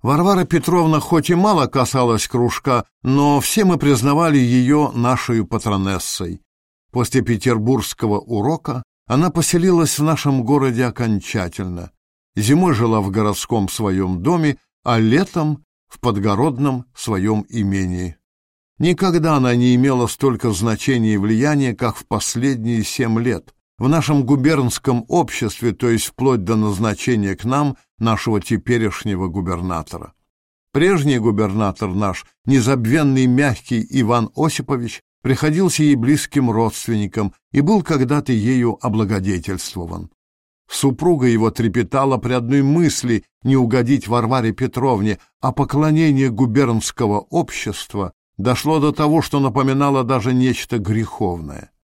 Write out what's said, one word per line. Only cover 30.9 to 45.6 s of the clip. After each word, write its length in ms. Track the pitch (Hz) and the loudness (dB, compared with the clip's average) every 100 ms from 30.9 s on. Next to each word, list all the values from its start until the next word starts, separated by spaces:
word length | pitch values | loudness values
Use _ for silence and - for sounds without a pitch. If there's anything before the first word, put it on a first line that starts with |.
| 190 143 127 | 2 2 2
губернатор 680 | 110 104 107 101 101 92 104 | 2 0 0 0 -2 -4 -4
наш, 360 | 92 104 92 - _ | -2 -2 -4 -12 _
незабвенный 840 | - 135 113 135 113 151 143 131 127 | 0 2 2 0 2 2 2 2 2
мягкий 580 | 123 147 107 - 120 - | 2 0 -2 -4 -4 -2
Иван 400 | 131 110 120 113 - | -2 0 0 -2 -2
Осипович, 680 | 156 - - 135 117 - _ _ | -2 -2 -4 -4 -6 -12 _ _
приходился 580 | 127 131 156 156 190 - | -2 0 2 2 0 2
ей 120 | 151 | 2
близким 560 | 139 117 147 - 143 127 | 4 2 0 0 0 0
родственником 840 | 110 113 - - 110 101 - 101 - _ | 0 0 -2 -4 -2 -2 -2 -4 -6 _
и 120 | 139 | 0
был 200 | 147 214 | 2 2
когда-то 520 | 165 151 127 147 - | 2 0 2 0 0
ею 440 | 117 107 131 120 107 | 0 2 2 0 0
облагодетельствован. 1300 | 123 107 104 104 95 92 82 92 - 92 85 87 87 _ _ _ _ _ _ | -2 -2 0 -2 -2 -4 -4 -8 -8 -10 -10 -12 -14 _ _ _ _ _ _
Супруга 580 | - 139 123 160 160 127 | -2 0 2 2 4 4
его 240 | 117 110 | 4 2
трепетала 680 | - 117 107 104 135 139 127 | 0 0 0 -2 0 0 0
при 160 | 120 | 0
одной 260 | 127 117 139 | -2 0 2
мысли 640 | 139 160 165 - 123 110 - _ | 4 4 2 0 -2 -2 -4 _
не 140 | 131 135 | 0 2
угодить 500 | 123 127 120 135 - | 4 2 2 0 0
Варваре 460 | 120 113 131 110 | -2 0 0 0
Петровне, 640 | 107 127 - 135 113 107 98 _ _ | -2 -4 -2 0 0 0 -4 _ _
а 120 | 135 | -6
поклонение 760 | 127 | -2